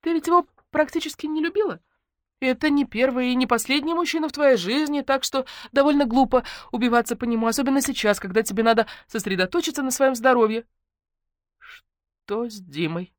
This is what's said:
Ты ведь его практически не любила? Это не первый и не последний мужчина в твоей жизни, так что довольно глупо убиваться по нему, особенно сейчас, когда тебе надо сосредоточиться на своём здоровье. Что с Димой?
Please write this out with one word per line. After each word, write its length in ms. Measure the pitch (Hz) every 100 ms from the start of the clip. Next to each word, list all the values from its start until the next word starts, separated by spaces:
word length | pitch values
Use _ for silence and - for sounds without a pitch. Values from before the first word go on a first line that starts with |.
Ты 100 | 330
ведь 140 | 330 311
его 200 | 349 - _ _
практически 560 | 294 302 330 311 - 302
не 160 | 311
любила? 380 | 320 392 415 170 _ _ _ _ _ _
Это 300 | 254 254 311
не 140 | 285
первый 480 | 277 214 254 247 254
и 20 |
не 120 | 247 254
последний 480 | - - 277 294
мужчина 340 | 339 349 320 311
в 40 |
твоей 240 | - 285 247
жизни, 440 | 180 262 302 294
так 240 | 269 269
что 200 | - 269 262 - -
довольно 320 | 285 277 285 277
глупо 380 | 233 269 254 - - -
убиваться 460 | 233 240 233 233 233
по 80 |
нему, 240 | 240 233 226
особенно 320 | 220 269 277
сейчас, 400 | 262 254 214 202
когда 220 | 196 190
тебе 200 | 220 196
надо 240 | 226 226 220 - _
сосредоточиться 760 | 226 196 190 185 349 339 294
на 80 | 262
своём 240 | 247 269
здоровье. 500 | 254 247 254 220 220 233 _ _ _ _ _ _ _ _ _
Что 920 | - - _ _ _ _ - 208 240
с 120 | 214
Димой? 520 | 185 143 165 165 185